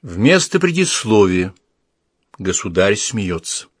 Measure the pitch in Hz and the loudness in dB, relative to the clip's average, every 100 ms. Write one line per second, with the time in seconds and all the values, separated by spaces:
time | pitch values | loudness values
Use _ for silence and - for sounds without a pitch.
0 | - 87 123 185 - 185 180 170 175 - | -10 0 4 4 2 0 0 0 -2 -2
1 | 110 110 95 92 92 - _ _ _ _ | 2 4 4 2 -2 -8 _ _ _ _
2 | _ _ _ - 92 90 98 85 98 104 | _ _ _ -8 -6 -4 -4 0 2 0
3 | - 113 95 85 - - - _ | -4 -4 -4 -6 -8 -12 -14 _